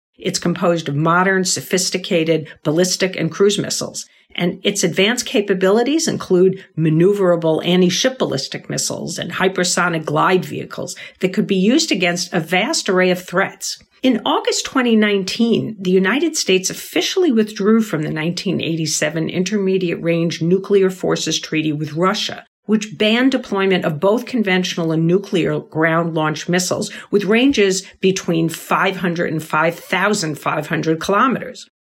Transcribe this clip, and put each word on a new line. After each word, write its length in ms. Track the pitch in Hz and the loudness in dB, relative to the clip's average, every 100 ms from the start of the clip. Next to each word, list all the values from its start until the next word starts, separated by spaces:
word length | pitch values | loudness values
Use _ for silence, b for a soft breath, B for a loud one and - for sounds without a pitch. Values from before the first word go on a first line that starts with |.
| _ _ | _ _
It's 220 | - 180 | -6 -4
composed 500 | 175 170 180 170 160 | -2 0 0 0 0
of 60 | 147 | -2
modern, 500 | 165 175 190 190 185 | 2 2 2 2 0
sophisticated 1000 | - - 185 185 185 185 175 160 160 147 B | -2 -2 -2 0 -4 -2 0 2 0 -2 B
ballistic 520 | 160 156 185 - 185 185 | -2 2 2 2 -2 -2
and 140 | 165 | -4
cruise 300 | - 202 202 | 2 2 2
missiles, 480 | - - - - - b b - | -2 -4 -8 -10 -16 b b -4
and 220 | 175 185 208 | -4 -2 -4
its 180 | 190 | 0
advanced 420 | 180 151 196 240 - | -2 2 0 0 -2
capabilities 840 | 233 202 185 185 214 240 311 - | -2 0 2 4 4 2 0 0
include 520 | - - 185 190 - B - | -4 0 4 4 2 B -2
maneuverable 880 | 160 156 180 202 180 170 160 160 - | 2 4 4 4 2 2 2 0 2
anti-ship 540 | 180 180 180 254 254 | 4 4 2 -2 0
ballistic 500 | 147 139 - 143 - | -2 -2 -6 -10 -8
missiles 480 | 139 - 120 147 175 | -6 -4 -6 -8 -8
and 140 | 175 | -8
hypersonic 720 | - 190 185 180 - 175 165 | -2 0 0 -2 0 0 -2
glide 400 | 151 151 160 185 | -2 0 2 2
vehicles 500 | 143 147 131 - - - B B | 0 -8 -10 -10 -10 -12 B B
that 100 | 185 | -2
could 160 | 202 175 | 0 0
be 80 | 196 | 2
used 340 | 196 285 - | 4 4 2
against 440 | 214 175 175 - | 0 0 -2 -2
a 80 | 180 | -4
vast 480 | 160 180 233 320 - | -2 -2 0 -2 0
array 220 | 185 185 | 2 2
of 120 | 180 | 0
threats. 580 | - 175 196 - - - b b | -2 -2 -2 -4 -10 -10 b b
In 180 | 262 247 262 | 0 0 0
August 400 | 339 453 - - | 0 0 -2 -2
twenty 320 | 269 247 226 | 0 2 4
nineteen, 800 | 214 202 185 - 233 214 135 - | 4 0 -2 0 2 2 0 -6
the 120 | 185 | 2
United 440 | 190 190 262 330 - | 2 4 2 0 -2
States 340 | - 190 185 | 0 0 0
officially 600 | 170 - 302 370 381 349 | -8 -4 -2 -2 2 2
withdrew 500 | 220 214 - 196 226 | 4 2 0 4 4
from 200 | 214 156 | 2 -2
the 100 | 151 | -4
nineteen 480 | 156 160 180 196 151 | -4 -4 -4 -2 -2
eighty-seven 720 | - 165 156 - 151 160 160 | -2 -2 -2 -2 -2 -2 -4
Intermediate 720 | 170 185 208 190 190 175 - | -2 -2 0 0 0 0 -2
Range 400 | 165 170 170 156 | 0 0 0 -2
Nuclear 480 | 160 190 190 202 190 | 0 0 2 4 4
Forces 500 | 185 160 165 - 156 | 0 -2 -2 -2 -4
Treaty 320 | - 156 156 | -4 -2 -2
with 220 | 151 151 | -4 -4
Russia, 520 | 147 185 214 - - - _ - | 0 0 0 -4 -8 -16 _ -2
which 320 | 214 - 143 | -2 -2 -2
banned 340 | 214 226 262 | 0 4 2
deployment 540 | 262 - 202 190 185 170 | 0 -2 0 2 2 0
of 160 | 147 | 0
both 240 | 196 233 247 | 2 2 0
conventional 640 | 254 196 185 185 - 165 | -2 0 0 0 -2 -2
and 160 | 160 165 | 2 2
nuclear 540 | 185 190 185 156 151 | 2 2 -2 0 -2
ground-launched 880 | - 151 160 165 170 160 156 147 - | -4 -2 0 2 0 0 -2 -2 -2
missiles 420 | 175 180 - - B B | -2 0 -4 -6 B B
with 140 | 208 | 0
ranges 600 | 185 226 269 254 196 185 B B | 2 4 4 4 2 0 B B
between 480 | 190 190 - 165 165 | 0 0 0 0 0
five 480 | - - 165 185 185 | -4 -4 0 0 0
hundred 340 | 180 170 170 | -4 -2 -2
and 100 | 156 | -4
five 380 | - 156 165 165 | -2 0 0 -2
thousand 560 | - 185 196 208 160 147 | -4 -2 0 0 -2 -4
five 320 | 147 156 147 | -4 -4 -4
hundred 320 | 156 151 160 | -2 0 -2
kilometers. 680 | - 202 254 202 - - - _ _ | 0 2 2 0 -6 -14 -20 _ _